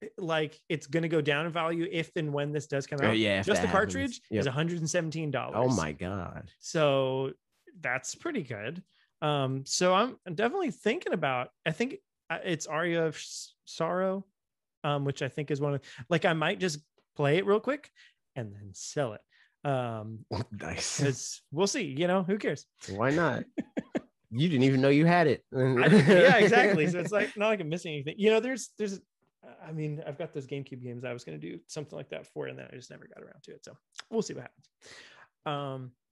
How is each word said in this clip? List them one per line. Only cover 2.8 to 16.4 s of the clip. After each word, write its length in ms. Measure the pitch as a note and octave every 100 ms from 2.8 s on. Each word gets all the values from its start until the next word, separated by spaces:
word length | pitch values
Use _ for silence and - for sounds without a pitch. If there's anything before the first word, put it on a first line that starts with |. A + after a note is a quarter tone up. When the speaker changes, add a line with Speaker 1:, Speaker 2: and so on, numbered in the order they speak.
| C3+
Speaker 1:
come 140 | D3
Speaker 2:
Oh, 100 | G#2+
Speaker 1:
out. 0 |
Speaker 2:
yeah, 280 | A2+ G#2+ G2
if 60 | G2
Speaker 1:
Just 20 |
Speaker 2:
that 120 | G3
Speaker 1:
the 60 | F2
Speaker 2:
happens. 300 | F#3+ G3+ A3
Speaker 1:
cartridge 240 | C#4 A#3+ -
Speaker 2:
Yep. 120 | G#3+
Speaker 1:
is 60 | C#3
a 40 |
hundred 280 | C3 E3 F3
and 100 | D#3
seventeen 420 | F3+ E3 D#3 D#3
dollars. 240 | C3+ B1+ F#2+
Speaker 2:
Oh 140 | B2+
my 220 | A2+ D#2
God. 580 | D2+ F2 G2 F2 - - _
Speaker 1:
So 760 | - E3+ D3+ C#3 C3 C3 C3+ - _ _ - B3
that's 360 | C#3 B2 - -
pretty 280 | E4+ C#4+
good. 400 | C3+ A2 G#2+ F3 - _ _ _
Um, 440 | D3+ D3 C3+ C3+ C3+
so 280 | - F3+
I'm 240 | F#3 A#3+ A#3+ - D#3+
definitely 360 | A3+ F#4 E4+
thinking 420 | - G#3 D4 G4
about, 360 | B3 D3+ B2+ B2+ _ -
I 60 |
think, 260 | D#3+ A#3+ - _ _ _
uh, 100 | E3
it's 240 | F#3+ D#3+ -
Aria 380 | D#3 F3 E3+ D#3+
of 80 | D3+
S-, 400 | - - - _ -
Sorrow, 600 | - E3 F3+ F#3+ F#3+ G3 _ _ _ _ _
um, 220 | D3+ D3 C#3
which 160 | C3+
I 80 | C#3
think 220 | - C#3
is 100 | D3
one 140 | C#3+ C#3+
of, 60 | - - B2
like, 160 | E3+ F#3+
I 80 |
might 260 | D#3+